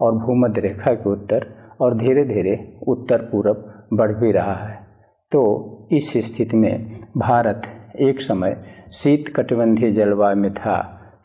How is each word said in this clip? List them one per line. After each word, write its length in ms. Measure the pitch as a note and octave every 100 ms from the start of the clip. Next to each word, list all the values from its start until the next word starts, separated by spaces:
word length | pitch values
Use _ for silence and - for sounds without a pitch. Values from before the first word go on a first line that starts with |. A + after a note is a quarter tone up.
और 120 | A#2
भूमध्य 480 | A2+ A2+ B2 B2 A2
रेखा 340 | G2+ - C#3+
के 160 | A2+ G2+
उत्तर 360 | G2+ G2+ A2 - - - -
और 160 | B2+ A2+
धीरे 280 | A#2 C3+
धीरे 560 | C#3 G2+ F#2 A2 - - -
उत्तर 300 | A#2+ - A#2
पूरब 680 | - G#2 G#2 A2 - - -
बढ़ 200 | A2 A2
भी 200 | G#2 A#2
रहा 220 | G2 F#2
है। 200 | F#2 A2 G#2 - _ _ _ -
तो 560 | D3 A2 G#2 - - -
इस 200 | D3+ D3 A#2+
स्थिति 400 | G#2+ - A2+ A2
में 440 | G#2+ - - - - -
भारत 460 | G#2 A#2+ A#2 G#2+ - - - -
एक 200 | C3+ C3+
समय 360 | - F#2+ F#2 - - - -
शीत 400 | - C#3+ D3 D3 -
कटिबंधीय 540 | B2 A#2 A2+ A2 A#2
जलवायु 460 | G#2 G#2 G2+ G2+ G2+
में 180 | G2
था, 480 | G2 A2 F#2 - - - _